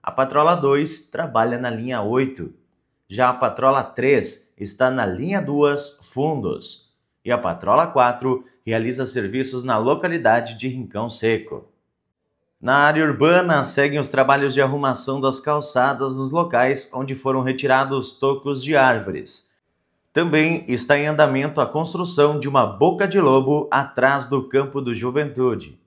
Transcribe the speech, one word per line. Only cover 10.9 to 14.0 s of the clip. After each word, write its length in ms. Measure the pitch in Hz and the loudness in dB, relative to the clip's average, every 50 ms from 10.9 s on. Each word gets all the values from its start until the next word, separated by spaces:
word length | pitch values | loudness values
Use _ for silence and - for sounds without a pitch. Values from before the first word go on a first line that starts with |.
| - 101 113 120 | -8 -8 -6 -6
Seco. 560 | 113 - 110 113 113 - - - 71 - - _ _ _ _ _ _ _ _ _ _ _ _ _ _ _ _ _ _ _ | -6 -2 0 0 0 0 -4 -10 -14 -14 -16 _ _ _ _ _ _ _ _ _ _ _ _ _ _ _ _ _ _ _
Na 180 | - 123 135 | -2 2 4
área 280 | 143 143 151 156 156 160 | 6 6 4 4 4 2
urbana, 580 | 151 135 104 143 160 175 180 180 175 160 143 127 | 0 2 4 4 6 6 4 4 4 2 0 0
seguem 360 | - - 143 139 143 147 | 0 0 0 0 2 0
os 100 | 151 | -2